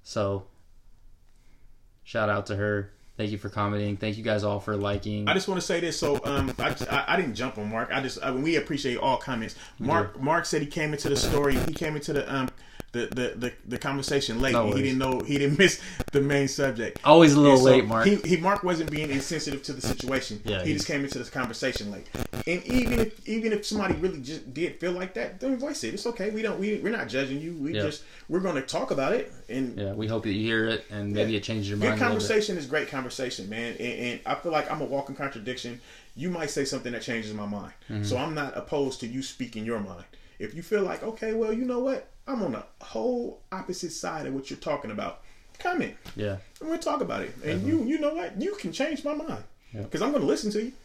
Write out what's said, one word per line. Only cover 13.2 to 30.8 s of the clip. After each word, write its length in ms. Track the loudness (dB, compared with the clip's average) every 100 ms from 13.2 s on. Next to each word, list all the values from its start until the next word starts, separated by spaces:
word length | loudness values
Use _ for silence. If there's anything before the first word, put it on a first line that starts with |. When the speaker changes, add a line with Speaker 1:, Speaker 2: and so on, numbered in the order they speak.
| -2 -2
Speaker 2:
the, 160 | -6 -6 -8
the 120 | -4
conversation 640 | -2 -2 0 0 0 0
late. 100 | 2
Speaker 1:
No 120 | 4
Speaker 2:
And 40 | 4
he 60 |
Speaker 1:
worries. 100 | 2 2
Speaker 2:
didn't 60 | 2
know, 220 | 2 0
he 180 | 0 2
didn't 200 | 2 6
<laughs> 0 |
miss 220 | 6 4 -8 -8 0
the 80 | 2
main 260 | 4 2 2
subject. 520 | 2 0 0 -4 2
Speaker 1:
Always 280 | 10 12 12
a 80 | 12
little 120 | 12 12
Speaker 2:
And 80 |
so 60 | 12
Speaker 1:
late, 160 | 10 8
Mark. 180 | 4 6
Speaker 2:
he, 100 | 6
he, 200 | 4 4
Mark 260 | 4 2
wasn't 260 | 2 0 0
being 180 | -2 -2
insensitive 540 | -2 -2 -4 -2 -4
to 100 | -6
the 80 | -6
situation. 640 | -4 -2 -2 -2 -2 -6
Speaker 1:
Yeah, 180 | -2 -2
Speaker 2:
He 100 | 0
Speaker 1:
he's 80 | 0
Speaker 2:
just 60 | 0
came 100 | -2
into 140 | -2 -4
this 120 | -6
conversation 600 | -6 -6 -2 -2 -2 -6
late. 160 | -8 -10 -6 -6 -4 -2
And 160 | -2 0
even 320 | 2 2 2
if, 260 | 2 -2 -4
even 260 | -2 0
if 100 | 0
somebody 300 | -2 -2 0
really 260 | 0 0 -2
just 320 | -8 -10 -10
did 260 | -4 -4 -2
feel 140 | -4
like 220 | -4 -6
that, 260 | -6 -6 -4
don't 160 | -2 -2
voice 260 | -2 -4
it. 100 | -6
It's 100 | -4 -4
okay. 200 | -4 -4
We 140 | -2
don't, 160 | -4 -2
we, 200 | -2 -2
we're 140 | -2
not 140 | -4 -2
judging 320 | -2 -2 -4
you. 140 | -6
We 200 | -6 -4
Speaker 1:
Yeah. 60 | 0
Speaker 2:
just, 180 | -2 -4 -14 -18 -4
we're 120 | -2
gonna 200 | 0 -2
talk 300 | -2 -4 0
about 240 | 0 2
it. 180 | 0 -2 -12 -8
And 300 | -4 -4 -2
Speaker 1:
Yeah, 160 | -4
we 120 | -2 -2
hope 180 | -2
that 80 | 0
you 100 | 0
hear 240 | 2 2 2
it 180 | 0